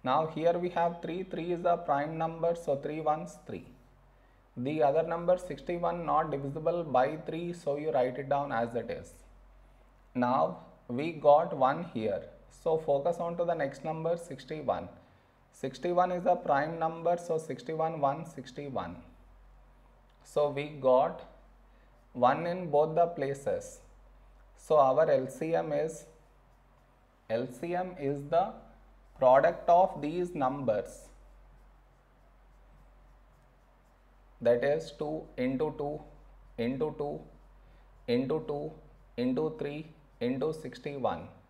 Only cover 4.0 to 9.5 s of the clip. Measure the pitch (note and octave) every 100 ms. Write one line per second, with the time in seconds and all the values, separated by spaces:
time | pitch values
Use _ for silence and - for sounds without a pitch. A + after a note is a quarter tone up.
4 | - _ _ _ _ - B2+ D#3 C#3+ D3
5 | E3 E3+ F3 F3+ - C#3 - F3 E3+ F3
6 | D#3+ D3 D#3+ C#3 C#3 D#3 D#3+ F3 D#3+ B2+
7 | C#3 D#3 D#3 D#3+ F3 E3+ D3 D3 D#3 C#3+
8 | B2+ C3+ C#3 C#3 C#3+ A#2 A#2 A#2 - E2
9 | - - - - -